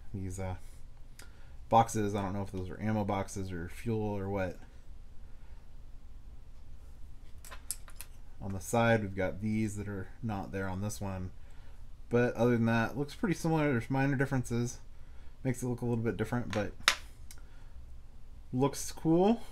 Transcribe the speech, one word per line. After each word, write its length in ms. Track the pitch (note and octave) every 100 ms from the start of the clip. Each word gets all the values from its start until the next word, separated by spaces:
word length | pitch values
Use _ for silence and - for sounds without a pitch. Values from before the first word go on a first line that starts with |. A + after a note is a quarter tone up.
| -
These, 260 | G2+ F#2 F#2
uh, 180 | F#2 F2+ - - - - - - - - - - -
boxes, 440 | A2+ A2+ A2 G#2
I 60 | G2+
don't 140 | G2
know 80 | G2+
if 100 | F#2+
those 160 | F#2+ F2+
are 100 | -
ammo 200 | G#2+ G#2+
boxes 480 | G2+ G2 G2 G#2 F#2+
or 200 | F2+ F2
fuel 280 | - A#2 A2
or 300 | G#2+ G2+ G2
what. 300 | G2 F#2 E2 - - - - - - - - - - - - - - - - - - - - - - - - - - - - - - - - - - - - - -
On 100 | G#2
the 80 | F#2+
side, 400 | - A#2+ A#2 A2+
we've 160 | G#2 G2
got 240 | F#2 E2
these 360 | G#2+ G#2+ A2 G#2
that 120 | G2+
are 200 | G2+ F#2 -
not 300 | A#2 G2 F2
there 160 | G2 F#2+
on 140 | F#2
this 180 | G#2 -
one. 300 | G2 F#2+ F2+ - - - - - - - -
But 240 | A#2+ A#2+
other 240 | - A#2+ A#2+
than 80 | A2+
that, 240 | A2+ A2+
it 80 | A2
looks 160 | C#3+
pretty 220 | - A3 E3+
similar. 360 | E3 D#3+ D3
There's 160 | B2 A2+
minor 280 | C3+ C#3 C3+
differences. 640 | C3+ C3 A#2 A#2 A#2+ - - - - - - -
Makes 200 | C3 B2
it 40 | B2
look 140 | A#2+
a 60 | A#2+
little 180 | A#2
bit 140 | A2+ F2+
different, 340 | A2 A#2+ G#2+
but 200 | G#2+ F#2 - - - - - - - - - - - - - - - - - -
looks 380 | B2+ C#3 - -
cool. 500 | - D#3+ E3 G3 A#3 -